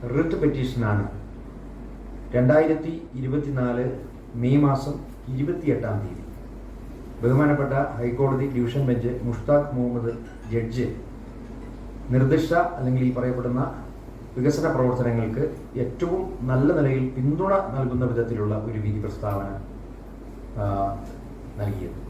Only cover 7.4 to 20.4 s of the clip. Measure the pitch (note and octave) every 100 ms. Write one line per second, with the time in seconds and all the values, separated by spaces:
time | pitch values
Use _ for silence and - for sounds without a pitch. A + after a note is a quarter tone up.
7.4 | D3 C#3+ C3 C3+ - G#2+ A#2+ A#2+ C3+ C3
8.4 | C#3 B2 A#2 C#3 B2+ A#2 A#2 A#2+ A#2 A2+
9.4 | - D3 C#3+ B2+ B2 A#2+ A#2 A#2 - -
10.4 | A2 A#2 A2+ A#2+ A#2+ - - - - -
11.4 | - - - - - - - B2+ C3+ D#3
12.4 | - E3+ - - B2+ B2+ B2+ B2 B2+ A#2+
13.4 | B2 B2 D3 - - - - - - -
14.4 | C3+ D3 D#3+ C3 B2+ B2 A#2+ A#2 G#2+ A#2
15.4 | C#3+ - - A#2+ B2+ - F3 F#3 - -
16.4 | B2 C3 C#3+ E3 C#3 C3 B2+ C3 C3+ E3+
17.4 | F#3+ G3 F#3+ C3 B2+ B2 B2 A#2 A2+ A2
18.4 | G#2 G#2+ G#2+ G#2+ G#2+ G#2 G#2 G#2 G#2 G2+
19.4 | G2 G2 - - - - - - - -